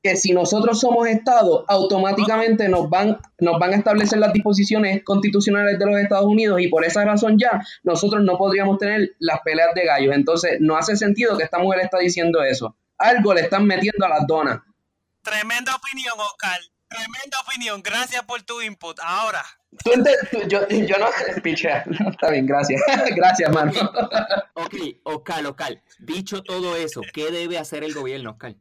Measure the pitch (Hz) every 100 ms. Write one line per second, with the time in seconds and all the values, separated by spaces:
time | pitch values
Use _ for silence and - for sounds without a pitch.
0 | 196 185 190 180 175 208 233 226 247 233
1 | 233 220 254 240 185 156 - 196 190 190
2 | 190 202 208 220 226 220 202 180 156 180
3 | 208 214 - _ 170 165 180 202 214 208
4 | 208 214 208 208 214 196 202 214 202 190
5 | - 196 208 202 202 202 202 202 202 202
6 | 202 196 202 214 214 180 175 160 165 208
7 | 208 208 220 214 240 208 - - 185 165
8 | 202 208 196 180 196 190 196 190 202 214
9 | 202 - 165 156 160 156 165 175 170 143
10 | 135 143 139 170 170 170 156 156 170 208
11 | 208 202 240 196 160 175 190 185 185 185
12 | 180 175 170 165 135 127 113 _ _ -
13 | 214 247 202 180 165 196 202 185 202 208
14 | 185 151 143 160 143 113 _ _ _ _
15 | _ _ - 214 214 240 247 262 269 269
16 | 254 220 208 - 196 180 170 _ _ -
17 | 226 254 277 277 262 254 233 202 202 220
18 | 247 247 240 240 - 240 220 202 170 165
19 | 165 190 220 180 - _ _ - 233 247
20 | 285 269 - 226 - 202 202 208 202 196
21 | 226 - 185 180 165 156 165 147 - 160
22 | 202 - 165 143 131 139 143 131 285 262
23 | - 170 - - 160 - 147 240 208 240
24 | 214 220 - 196 - - 165 196 151 -
25 | 156 156 156 143 147 139 147 110 _ _
26 | 127 175 190 196 190 185 180 170 160 160
27 | 151 151 156 170 170 170 151 151 151 147
28 | 131 135 117 110 123 98